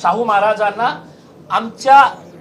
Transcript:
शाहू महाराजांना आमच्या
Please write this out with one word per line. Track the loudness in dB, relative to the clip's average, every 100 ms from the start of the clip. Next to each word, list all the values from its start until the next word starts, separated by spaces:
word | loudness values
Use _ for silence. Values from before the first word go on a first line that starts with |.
शाहू | -4 -2
महाराजांना | 0 0 0 -2 -4 -4 -6 -6 -16 -20 -20 -20 -8
आमच्या | -6 -6 -6 4 4 4 -2 -20 -20